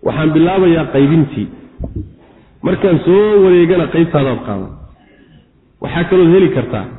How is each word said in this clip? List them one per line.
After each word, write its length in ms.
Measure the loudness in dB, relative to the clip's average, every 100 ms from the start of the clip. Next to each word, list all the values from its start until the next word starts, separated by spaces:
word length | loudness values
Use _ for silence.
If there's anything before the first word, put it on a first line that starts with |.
waxaan 280 | -6 -2 0
bilaabayaa 520 | 2 0 2 2 2 0
qaybintii. 540 | 0 2 2 0 -4 -10 -12 -20 -14 -12 -12 -14 -18 _ _ _ _
Markaan 360 | -6 -2 0 0
soo 400 | 2 2 4 4
wareegana 420 | 4 4 4 0 -2
qaybtaadaad 460 | 0 0 0 -2 -4 -8
qaadan. 260 | -10 -10 -16 -20 _ _ _ _ -20 _ _ _ _
Waxaa 220 | -10 -6
kaloo 240 | -2 2 4
heli 160 | 4 2 0
kartaa 300 | -4 -8 -10